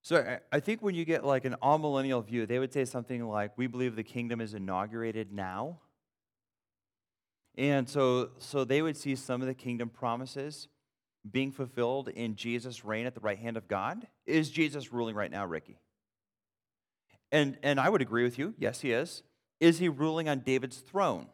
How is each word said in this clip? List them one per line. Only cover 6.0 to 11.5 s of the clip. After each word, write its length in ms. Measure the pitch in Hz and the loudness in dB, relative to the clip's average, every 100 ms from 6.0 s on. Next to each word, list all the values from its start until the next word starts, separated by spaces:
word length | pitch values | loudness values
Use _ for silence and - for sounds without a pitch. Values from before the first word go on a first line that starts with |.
| _ _ _ _ _ _ _ _ _ _ _ _ _ _ _ - | _ _ _ _ _ _ _ _ _ _ _ _ _ _ _ -2
And 320 | 139 143 127 | 2 4 2
so, 420 | 147 131 127 120 - | 4 4 4 0 -6
so 260 | - 143 | -6 -2
they 180 | 127 139 | 2 2
would 140 | 160 151 | 2 -2
see 180 | 143 | -4
some 260 | 131 - 123 | -4 -2 -4
of 60 | 131 | -2
the 80 | |
kingdom 340 | 131 127 120 117 | -4 -4 -4 -4
promises 800 | 113 123 117 127 135 143 151 - _ _ _ _ _ 107 | -4 -4 -4 -4 -8 -8 -10 -18 _ _ _ _ _ -4
being 220 | 123 135 | 0 0